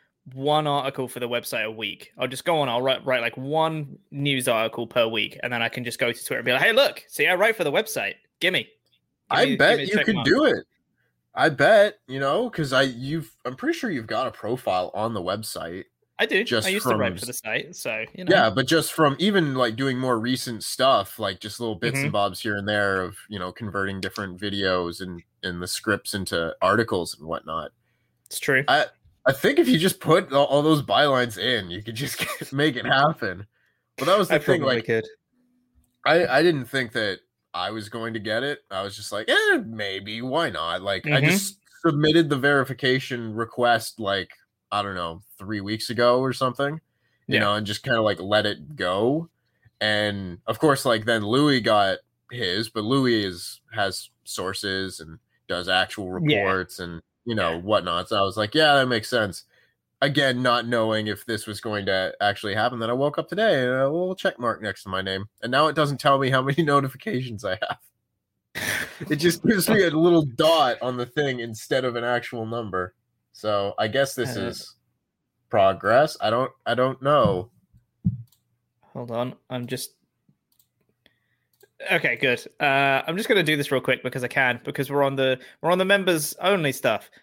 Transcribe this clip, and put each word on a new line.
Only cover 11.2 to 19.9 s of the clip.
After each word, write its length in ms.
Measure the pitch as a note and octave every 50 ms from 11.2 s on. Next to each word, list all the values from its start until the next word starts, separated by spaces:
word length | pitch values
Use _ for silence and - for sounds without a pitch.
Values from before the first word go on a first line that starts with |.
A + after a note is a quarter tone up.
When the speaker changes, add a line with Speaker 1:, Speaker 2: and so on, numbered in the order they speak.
| _ _ -
Speaker 2:
I 140 | - C3+ D#3+
bet, 500 | C#3 C3+ C#3+ F3 A3 G#3 G3+ G#3 - _ _
you 120 | - C3 C3+
know, 300 | C#3 C#3 D3+ G3+ B3+ A3+
'cause 240 | - F3 D#3 B2+ C3+
I, 100 | B2+ C#3
you've, 520 | C3+ A#2+ A#2 C3 C#3 D#3 E3 D3+ - _ _ -
I'm 100 | B2+ C3
pretty 220 | - B3 D#4 E4+
sure 120 | - C#4 A3+
you've 180 | E3 A#2+ A2
got 200 | A2 A2 A#2 C3
a 40 | A#2+
profile 600 | - - - G#2 B2 B2+ - G#2+ F#2 F2+ F2+ - -
on 200 | G2 G#2+ A#2 A2+
the 80 | G2+
website. 640 | E2+ F2+ G2 A2 A2+ - - F2+ E2 E2 F2 F#2+ - _ _ _ _ _ _ -
Speaker 1:
I 80 | A3+
do. 160 | C4 - F#3+ -
Speaker 2:
Just 240 | - B2 A2 -
Speaker 1:
I 20 | F#3
used 140 | C3+ - -
Speaker 2:
from 80 | B2 A2+
Speaker 1:
to 40 | G#2+
write 200 | B2+ A2+ F2+ F#2
for 60 | -
the 80 | B2 A#2+
site, 420 | - - A2 A2 B2+ - D3+ F3+
so, 300 | - - C3 A2 A2+ A2+ - -
you 100 | - F#3
know. 60 | F3+ F#3+
Speaker 2:
Yeah, 140 | F3 A#2 A2
but 160 | G2 C3 B2+
just 260 | C3 D#3+ D#3+ - - -
from 220 | - D#3 C#3 C#3
even, 380 | C3+ F3 G#3+ G3+ F#3+ D#3+ C#3+ C3
like, 200 | C3 B2 A#2 A2
doing 220 | A2 C3+ C3+